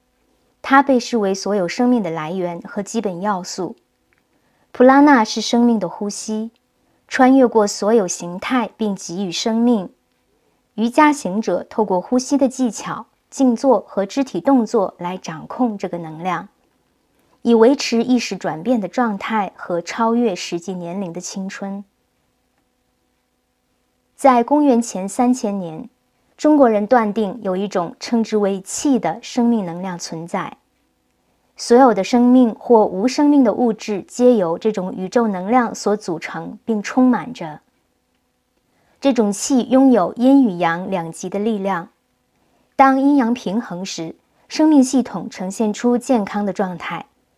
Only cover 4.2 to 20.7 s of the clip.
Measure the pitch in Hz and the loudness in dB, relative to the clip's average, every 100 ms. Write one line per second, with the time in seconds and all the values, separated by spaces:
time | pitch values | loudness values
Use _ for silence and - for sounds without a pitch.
4.2 | _ _ _ _ _ - 254 269 294 269 | _ _ _ _ _ 4 6 8 6 6
5.2 | 214 - 208 240 240 226 175 - 208 - | 2 -4 -2 2 2 2 -2 -6 -8 -8
6.2 | - 220 226 - _ _ _ _ - - | -8 -8 -8 -14 _ _ _ _ -6 2
7.2 | 254 269 247 226 208 - 202 233 180 - | 6 6 6 4 0 0 0 2 0 -4
8.2 | 175 175 - 262 220 - 214 190 - 170 | -10 -10 -4 -4 -4 -4 -4 -4 -8 -8
9.2 | 196 165 233 226 240 233 180 _ _ _ | -6 -4 -2 0 2 2 -2 _ _ _
10.2 | _ _ _ _ _ - 233 240 - 285 | _ _ _ _ _ -6 -2 2 2 2
11.2 | 185 196 214 175 - - 208 185 - 254 | -4 -4 -2 -4 -4 -4 -2 -2 -2 -2
12.2 | 254 277 277 262 254 - - - 226 _ | 0 0 0 -2 -6 -6 -10 -12 -14 _
13.2 | _ - 262 226 277 214 - - 196 - | _ 0 0 2 2 2 0 -6 -4 -4
14.2 | 262 339 302 269 214 233 185 - 175 185 | -6 -4 2 2 2 -2 -2 -6 -10 -10
15.2 | - 160 156 - 247 202 185 175 165 156 | -12 -14 -10 -4 -4 -4 -8 -10 -12 -10
16.2 | 180 170 196 _ _ _ _ _ _ _ | -6 -6 -8 _ _ _ _ _ _ _
17.2 | _ _ - 233 220 285 - 233 233 247 | _ _ 2 6 6 4 0 -2 0 0
18.2 | - 190 180 156 185 247 185 - 240 196 | -2 -6 -6 -6 -2 -2 -2 -2 -2 -4
19.2 | - 226 190 - - 175 175 - 226 233 | -4 -4 -4 -8 -6 -6 -4 -2 0 2
20.2 | 240 180 - 175 170 | 0 -2 -6 -8 -8